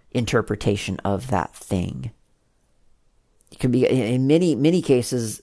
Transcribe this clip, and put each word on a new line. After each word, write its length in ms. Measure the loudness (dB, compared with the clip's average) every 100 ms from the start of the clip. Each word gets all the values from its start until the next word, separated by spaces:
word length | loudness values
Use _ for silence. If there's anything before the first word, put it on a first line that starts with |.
| _
interpretation 880 | -6 0 0 0 -2 0 -2 -2 -6
of 240 | -4 -4 -2
that 260 | -2 -4
thing. 580 | -8 -6 -4 -4 -6 -12 -14 _ _ _ _ _ _ _ _ _ _ _ _ _
It 80 | -4
can 120 | 0
be, 160 | 2 2
in, 100 | 2
in 300 | 0 0 4
many, 280 | 4 4
many 280 | 2 2 2
cases, 600 | 4 2 2 -4 -4 -8